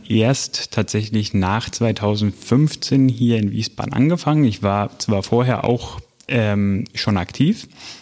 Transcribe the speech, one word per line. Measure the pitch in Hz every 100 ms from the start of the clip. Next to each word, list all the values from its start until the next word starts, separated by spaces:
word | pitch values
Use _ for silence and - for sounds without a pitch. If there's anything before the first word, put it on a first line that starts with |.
| -
erst | 110 113 139 - - -
tatsächlich | - 104 107 107 107 101
nach | 98 92 107 -
zweitausendfünfzehn | - 107 107 104 104 104 95 - 123 151 - - 139 131
hier | 113 120 113
in | 104
Wiesbaden | 107 110 - -
angefangen. | - 143 175 - 151
Ich | 131 104
war | 101 101 101 -
zwar | - 101
vorher | - 117 127 113
auch, | - 120 - - - _ -
ähm, | 127 107 104 101 98 -
schon | - - 98
aktiv, | 90 - 147 226 - - - -